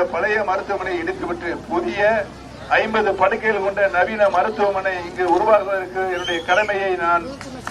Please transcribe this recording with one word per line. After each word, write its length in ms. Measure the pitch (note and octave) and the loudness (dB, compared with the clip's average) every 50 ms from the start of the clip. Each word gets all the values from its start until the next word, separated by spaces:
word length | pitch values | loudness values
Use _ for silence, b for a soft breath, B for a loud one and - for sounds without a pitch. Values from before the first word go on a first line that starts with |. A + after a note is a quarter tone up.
| F3+ F3 - | -2 0 0
பழைய 220 | E3+ F#3+ G#3 G#3 G#3+ G3+ F3+ | -2 0 0 0 0 0 0
மருத்துவமனை 440 | F#3 G3 F#3+ F#3+ G3+ F#3+ F#3 F#3+ F3+ F3 E3 | 0 -2 -2 -4 -4 -4 -2 -4 -4 -2 -2
இடித்துவிட்டு 480 | F3+ - - E3+ E3 F3 - F3 F3 D3+ - - - | -4 -4 -4 -4 -6 -6 -6 -6 -6 -8 -8 -6 -4
புதிய 380 | - F3 - F3 G#3 G3+ G#3 G#3+ A3+ G#3+ G3 - - - - - - - - - D3+ | -4 -2 -2 -2 0 2 2 2 2 2 0 -4 -10 -16 -18 -18 -16 -16 -4 0 0
ஐம்பது 340 | E3+ G#3+ A3 A3 A3 G#3 G3 F#3+ F#3 | 2 2 2 0 0 2 2 2 2
படுக்கைகள் 460 | F#3+ F#3 A#3 - A3 A3 G#3+ G3 F#3+ | 2 2 2 2 0 0 0 0 0
கொண்ட 160 | G3 G3 G3+ G3+ F#3+ - | -2 2 2 2 2 4
நவீன 260 | F3 F3+ G#3+ A3 A3 G#3 G3 F3 | 2 2 2 2 2 2 4 4
மருத்துவமனை 580 | F3+ F#3+ A3 G#3+ - G#3 G3+ F#3+ F#3+ F#3+ F#3+ F#3 F3+ F3 | 2 2 0 0 0 0 2 2 0 -2 -2 -2 -4 -6
இங்கு 180 | E3+ E3 E3 F3+ F3 E3+ | -6 -4 -2 2 2 2
உருவாகுவதற்கு 680 | F3+ G#3+ A3 A3 G3+ F#3+ G3 G3 F#3+ F#3 F#3 F#3 F#3+ F#3+ F#3 F3+ | 4 6 6 6 6 4 2 -2 -4 -4 -4 -4 -4 -2 -2 -2
என்னுடைய 240 | F3 F3+ F#3 G3 E3 E3 | -4 -4 -4 -4 -4 0
கடமையை 420 | F3+ F3+ G3+ G#3+ G3+ G3+ G3 G3 G3 F#3 F3 E3+ | 2 2 2 2 2 0 -2 -2 -2 -2 0 0
நான் 220 | E3+ E3+ E3+ E3 E3+ C#4 - - - B3+ B3+ - - | 2 0 0 0 -4 -10 -12 -12 -12 -12 -12 -6 -2